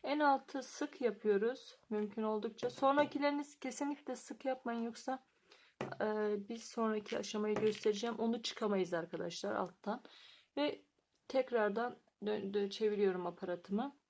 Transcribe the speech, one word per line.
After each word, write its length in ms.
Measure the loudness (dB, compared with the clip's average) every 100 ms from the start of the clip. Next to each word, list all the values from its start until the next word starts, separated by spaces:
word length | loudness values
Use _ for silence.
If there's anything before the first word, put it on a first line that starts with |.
En 160 | 0 4
altı 420 | 4 4 0 -8
sık 380 | -8 -6 -6 0
yapıyoruz 760 | -2 2 2 4 2 -2 -12 -20 _
mümkün 320 | -2 -2 -2
oldukça. 480 | -2 0 -4 -4 -6
Sonrakileriniz 920 | 2 4 6 4 2 0 0 -6 -8
kesinlikle 560 | -8 -4 -4 -4 -6 -8
sık 280 | -8 -6
yapmayın, 380 | -4 -2 -4 -4
yoksa, 420 | -4 -6 -6 -6 _ _ _ -20 -20 _ -8 -2
e, 360 | 0 2 0 -2 -4
bir 100 | -10
sonraki 600 | -8 0 0 0 -2 -4
aşamayı 360 | -2 -2 0
göstereceğim. 640 | 4 2 4 0 2 -2 0
Onu 240 | 0 0
çıkamayız 520 | -4 -2 2 2 2
arkadaşlar 600 | 0 -2 -4 -6 -4 -2
alttan. 480 | 0 -2 -4 -6 -6 -8 -20 -20 -20 _ -2
Ve 260 | -2 -2 _ _ _ _ _
tekrardan 680 | 0 2 2 2 2 -2 -6 _ _
dö-, 300 | -4 -2 0
dö-, 180 | 0 0
çeviriyorum 560 | 2 2 4 4 2 -4
aparatımı. 680 | -4 -4 -4 -2 -2 -2 -8